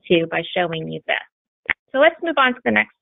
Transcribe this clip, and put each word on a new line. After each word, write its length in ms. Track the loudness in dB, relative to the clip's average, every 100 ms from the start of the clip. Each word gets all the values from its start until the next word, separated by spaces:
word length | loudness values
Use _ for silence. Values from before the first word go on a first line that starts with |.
| 0
to 180 | 2 2
by 160 | -4 -4 -2
showing 340 | -2 -4 -8
you 100 | -8 -6
this. 100 | -6 -6 _ _ _ -8 -8 _
So 60 | 2
let's 180 | 2 2
move 140 | -2 2
on 180 | 0
to 60 | 0
the 80 | 0
next 220 | 0 -2 _